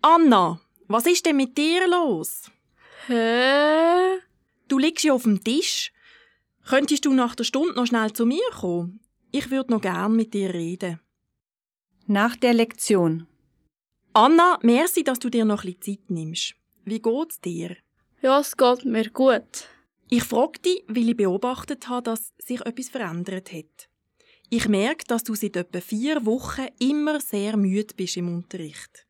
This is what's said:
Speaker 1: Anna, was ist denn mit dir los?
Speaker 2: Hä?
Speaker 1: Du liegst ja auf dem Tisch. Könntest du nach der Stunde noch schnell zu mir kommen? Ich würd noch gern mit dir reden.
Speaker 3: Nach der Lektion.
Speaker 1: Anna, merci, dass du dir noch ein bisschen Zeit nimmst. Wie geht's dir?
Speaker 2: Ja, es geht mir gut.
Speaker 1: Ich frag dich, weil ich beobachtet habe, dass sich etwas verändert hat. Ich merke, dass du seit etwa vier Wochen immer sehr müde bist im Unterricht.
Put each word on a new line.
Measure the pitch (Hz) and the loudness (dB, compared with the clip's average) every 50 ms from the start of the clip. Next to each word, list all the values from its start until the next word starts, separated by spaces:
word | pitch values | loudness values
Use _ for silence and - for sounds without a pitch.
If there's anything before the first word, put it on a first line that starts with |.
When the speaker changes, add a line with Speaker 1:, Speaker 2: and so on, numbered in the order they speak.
| - | 6
Speaker 1:
Anna, | 294 330 339 330 294 240 202 180 170 170 165 _ _ _ _ _ _ | 6 6 6 6 6 6 6 4 2 -2 -6 _ _ _ _ _ _
was | 202 233 233 | -2 0 2
ist | 330 359 349 - | 2 2 2 2
denn | 339 302 | 0 2
mit | 277 269 247 254 | 2 0 -2 -2
dir | - 294 311 330 359 370 | -2 0 0 0 0 0
los? | 359 349 359 339 294 208 160 160 - - - - - _ _ _ _ _ _ _ - - - - | 2 2 0 0 0 -2 -4 -4 -8 -12 -14 -16 -20 _ _ _ _ _ _ _ -20 -20 -20 -8
Speaker 2:
Hä? | - 247 233 226 226 233 240 247 262 277 285 294 302 311 311 330 330 349 359 370 370 381 370 - _ _ _ _ _ _ _ _ | -4 -2 0 0 2 2 2 2 2 4 4 4 4 4 4 4 4 4 4 4 2 0 -2 -6 _ _ _ _ _ _ _ _
Speaker 1:
Du | _ 277 | _ 0
liegst | 269 269 320 330 - - | 2 2 0 0 0 0
ja | 311 277 | 2 2
auf | 254 247 | 2 2
dem | 226 208 185 - | 2 0 0 0
Tisch. | 226 240 294 403 - - - - - _ _ _ - _ - _ _ _ _ _ _ _ _ _ - | -2 -2 0 -2 -2 -4 -4 -6 -8 _ _ _ -20 _ -20 _ _ _ _ _ _ _ _ _ 0
Könntest | - 269 285 - 302 269 - | 0 0 2 2 -2 0 2
du | 294 269 | 2 2
nach | 262 247 240 - | 4 2 0 -2
der | - 233 | -4 -6
Stunde | - - 269 311 359 - | -4 -2 0 -2 0 0
noch | - 247 | -2 -2
schnell | 233 240 233 220 214 220 | 0 0 0 0 -2 -2
zu | - 233 | 0 0
mir | 233 262 339 466 508 - - | 0 2 0 -2 -4 -4 -6
kommen? | - 185 175 175 170 175 185 220 _ _ _ _ _ _ - | -6 -4 -2 -2 -4 -6 -10 -14 _ _ _ _ _ _ -6
Ich | 277 277 240 | -6 -4 -2
würd | 269 269 262 254 | -4 -4 0 0
noch | 233 214 | -2 -2
gern | - 196 180 175 185 208 226 | 0 -4 -4 -2 0 0 2
mit | 226 226 220 - | 2 0 0 -2
dir | 202 196 190 180 | -4 -4 -2 -4
reden. | 175 165 165 180 180 - 180 165 165 _ _ _ _ _ _ _ _ _ _ _ _ _ _ _ _ _ _ _ _ _ | -4 -6 -6 -6 -6 -8 -8 -8 -10 _ _ _ _ _ _ _ _ _ _ _ _ _ _ _ _ _ _ _ _ _
Speaker 3:
Nach | - 208 196 208 240 240 | -2 0 2 2 0 0
der | - - 247 240 | 0 2 2 4
Lektion. | 226 226 226 - - - - 220 190 175 165 160 165 165 _ _ _ _ _ _ _ _ _ _ _ _ _ _ _ _ _ _ | 4 2 0 -2 -10 -2 2 2 2 4 2 0 -2 -6 _ _ _ _ _ _ _ _ _ _ _ _ _ _ _ _ _ _
Speaker 1:
Anna, | 220 220 269 320 330 339 359 349 - - | 6 6 8 8 6 6 6 4 4 4
merci, | 233 233 247 320 359 - 359 294 | 4 4 4 2 0 0 -2 -2
dass | 277 262 247 | -2 -4 -4
du | - 247 | -4 -2
dir | 240 233 220 | -2 0 0
noch | 214 208 202 - | 0 0 -2 -4
ein | 185 180 | -10 -12
bisschen | _ - - 202 196 | _ -10 -10 -10 -10
Zeit | _ _ | _ _
nimmst. | 185 165 160 156 165 - - - - _ _ _ _ _ _ | -8 -8 -8 -8 -8 -8 -8 -8 -10 _ _ _ _ _ _
Wie | 202 214 226 220 | -8 -8 -4 -2
geht's | 226 226 269 330 320 - - | -2 -2 -2 -4 -6 -8 -10
dir? | - 180 170 165 165 175 175 - _ _ _ _ _ _ _ _ - | -8 -8 -8 -6 -8 -10 -12 -16 _ _ _ _ _ _ _ _ 0
Speaker 2:
Ja, | 262 262 285 | 2 2 2
es | 294 - - | 2 0 0
geht | - 269 247 247 247 - | 2 4 4 4 2 -2
mir | 269 226 220 220 214 | -2 -2 -2 -2 -4
gut. | _ - 262 262 240 - - _ - - - - _ _ _ _ _ _ _ _ | _ 2 4 4 4 4 0 _ -16 -16 -16 -16 _ _ _ _ _ _ _ _
Speaker 1:
Ich | 247 240 - | -2 -2 0
frag | - 233 220 262 311 - - _ | 0 0 0 0 0 -2 -4 _
dich, | 359 359 370 - | -2 -2 -2 -4
weil | - 220 247 233 226 | -6 -2 0 0 0
ich | 233 | 2
beobachtet | - 208 190 180 190 190 247 254 254 - - 294 - - - | 2 0 0 0 0 -2 -4 -6 -6 -8 -10 -12 -12 -8 -8
habe, | 247 247 247 | -8 -6 -4
dass | 240 226 220 - - _ _ | -6 -6 -6 -8 -14 _ _
sich | - - 247 240 | -12 -10 -10 -8
etwas | - 233 233 - 254 - | -8 -10 -10 -10 -12 -10
verändert | - 254 226 175 165 170 175 190 190 185 185 - - | -8 -8 -8 -6 -6 -6 -8 -8 -8 -10 -10 -12 -16
hat. | 165 151 _ _ _ - _ _ _ _ _ _ _ _ _ _ _ _ _ | -16 -16 _ _ _ -20 _ _ _ _ _ _ _ _ _ _ _ _ _
Ich | - 233 - 226 | -4 -2 0 0
merke, | 208 190 196 240 311 320 - _ | 0 2 2 0 -2 -6 -4 _
dass | 247 226 - | -4 -4 -4
du | - 220 | -6 -6
seit | 202 - 202 - | -6 -6 -6 -4
etwa | 180 175 _ - 180 | -6 -8 _ -8 -10
vier | 175 - - 208 233 285 311 302 233 | -8 -6 -8 -4 -2 -2 -2 0 0
Wochen | 214 226 254 - - - - 262 254 _ _ | 0 -2 -2 -4 -8 -10 -8 -10 -10 _ _
immer | 247 262 285 302 294 302 302 294 | -2 0 0 0 0 -2 -2 -4
sehr | - - - 208 196 208 214 | -6 -6 -6 -4 -4 -2 -2
müde | 214 202 190 185 202 214 208 - | 0 0 0 0 -2 -4 -6 -8
bist | - 190 175 - | -10 -8 -8 -6
im | 180 175 175 175 | -6 -6 -6 -6
Unterricht. | 170 175 _ - 185 165 151 156 - - - _ - _ _ | -8 -10 _ -14 -14 -14 -14 -14 -18 -20 -20 _ -20 _ _